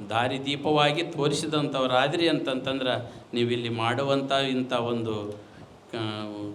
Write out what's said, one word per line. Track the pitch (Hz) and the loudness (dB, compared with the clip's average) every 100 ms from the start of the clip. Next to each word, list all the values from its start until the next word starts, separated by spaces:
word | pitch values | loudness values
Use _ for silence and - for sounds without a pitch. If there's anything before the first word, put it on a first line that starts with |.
| 101 | -4
ದಾರಿದೀಪವಾಗಿ | 110 127 135 135 143 151 151 147 151 | 0 0 0 -2 -2 2 4 4 2
ತೋರಿಸಿದಂಥವ್ರಾದ್ರಿ | 160 147 147 147 151 151 139 135 131 127 143 170 165 | -2 0 0 0 0 0 0 0 4 4 4 4 2
ಅಂತಂತಂದ್ರೆ | 147 135 131 135 135 131 117 - - - | 2 0 -2 -2 -2 0 -2 -4 -14 -6
ನೀವು | 120 120 | 0 2
ಇಲ್ಲಿ | 120 117 | 0 -2
ಮಾಡುವಂಥ | 113 113 127 139 139 135 | 0 0 0 2 0 2
ಇಂಥ | 135 135 127 127 | 2 2 0 0
ಒಂದು, | 123 117 120 110 107 104 | 0 0 -2 -2 -4 -4
ಆ, | 104 - - - - - 117 107 107 107 104 104 | -10 -14 -18 -20 -20 -12 -6 -4 -4 -8 -8 -10